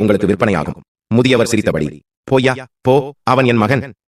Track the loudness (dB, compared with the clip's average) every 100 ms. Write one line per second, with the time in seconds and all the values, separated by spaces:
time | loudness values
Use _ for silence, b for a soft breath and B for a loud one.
0 | 0 0 0 0 0 -2 -4 -10 -18 _
1 | -2 0 2 2 2 0 0 -2 -4 -8
2 | _ _ -2 0 0 -2 -8 _ 0 2
3 | 0 -6 -2 0 2 2 0 -2 -4 -14